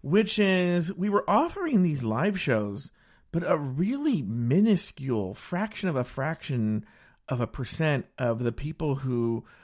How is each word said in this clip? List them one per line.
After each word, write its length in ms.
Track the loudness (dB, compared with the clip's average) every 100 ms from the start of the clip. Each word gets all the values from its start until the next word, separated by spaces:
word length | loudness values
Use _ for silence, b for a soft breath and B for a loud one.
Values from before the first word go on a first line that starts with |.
which 380 | 4 4 4 2
is 540 | 4 4 4 2 0
we 160 | -2 2
were 200 | 2 4
offering 540 | 2 2 -2 2 4
these 180 | 4 2
live 380 | -2 0 0 0
shows, 520 | 0 0 0 -6 -12 b b b b
but 100 | -4 0
a 120 | 0
really 640 | 0 -2 0 0 0 0
minuscule 1120 | -2 -2 2 4 4 4 0 -10 -2 -2 -2 -8
fraction 540 | -6 -4 -4 -4 -2
of 80 | -2
a 80 | -4
fraction 800 | -4 -4 -6 -4 -2 0 -2 b b b b -6
of 140 | -2
a 60 | -2
percent 580 | -4 -8 -2 0 0 -4 -4
of 220 | -2 0
the 140 | -2
people 420 | -2 -8 -4 -4 -2
who 500 | -2 0 0 -2 b b